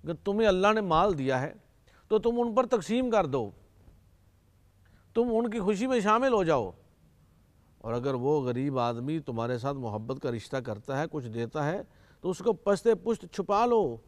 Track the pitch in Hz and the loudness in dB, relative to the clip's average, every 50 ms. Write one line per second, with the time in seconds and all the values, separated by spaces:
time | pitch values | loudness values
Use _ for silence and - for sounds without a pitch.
0 | - 151 170 - - 202 202 214 226 214 190 185 190 208 214 220 208 180 160 160 | -8 -8 -10 -6 -4 -4 0 2 4 4 4 4 4 4 4 2 2 4 4 4
1 | 185 214 185 143 131 131 131 123 131 156 - - _ _ _ _ _ _ _ - | 4 4 2 0 0 0 0 0 0 -4 -8 -14 _ _ _ _ _ _ _ -20
2 | _ _ 220 220 - 233 240 240 240 240 214 240 262 226 - 220 160 - 220 247 | _ _ 0 2 2 2 0 0 -2 0 2 0 2 2 0 -2 0 0 0 0
3 | 262 247 226 214 180 143 127 131 113 101 - - - _ _ - - - - - | 0 2 2 2 2 2 0 -2 -4 -4 -8 -16 -20 _ _ -20 -20 -20 -20 -20
4 | _ _ _ _ _ _ _ _ _ _ _ _ _ _ _ _ _ _ - - | _ _ _ _ _ _ _ _ _ _ _ _ _ _ _ _ _ _ -20 -20
5 | _ _ _ 226 240 247 226 220 240 233 208 240 185 190 214 185 240 262 262 240 | _ _ _ 0 0 2 2 0 0 0 -2 -2 0 0 0 0 0 0 0 2
6 | 185 208 214 233 262 269 240 208 185 160 156 135 107 92 - - - _ _ _ | 4 4 2 4 4 2 2 2 4 4 2 2 2 -2 -8 -12 -20 _ _ _
7 | _ _ _ _ _ _ _ _ _ _ _ _ _ _ _ _ - 110 117 120 | _ _ _ _ _ _ _ _ _ _ _ _ _ _ _ _ -8 -6 -6 -4
8 | 123 139 131 123 120 139 151 151 131 123 120 123 135 143 135 127 120 120 117 117 | -2 -2 -4 -2 0 0 0 2 0 -2 -2 -2 -2 -2 0 0 0 0 -2 -4
9 | 123 139 156 160 143 - 120 113 113 120 127 120 113 139 143 139 123 113 104 107 | -4 -4 -6 -6 -6 -6 -4 -4 -2 -2 -4 -4 -4 -4 -6 -4 -6 -6 -6 -6
10 | 107 123 135 139 - 135 117 113 - - - 135 120 120 107 104 - - 135 139 | -6 -6 -8 -6 -4 -4 -4 -6 -8 -6 -6 -6 -6 -6 -10 -10 -8 -6 -4 -4
11 | 156 160 - 151 123 117 110 117 117 117 - 156 147 147 170 208 - - _ _ | -4 -4 -6 -8 -8 -6 -6 -6 -6 -4 -4 -2 -2 -2 -2 -4 -8 -12 _ _
12 | - _ - _ - 180 180 - 185 233 208 - - 202 202 180 - 233 226 175 | -20 _ -20 _ -6 -6 -6 0 0 0 0 0 2 0 0 2 4 2 2 2
13 | - 226 226 - - 170 - - 185 - 202 202 233 247 240 226 196 135 117 110 | 0 -2 -2 -2 -4 -12 -8 -6 -2 0 2 2 4 4 4 4 2 2 -2 -6
14 | - | -14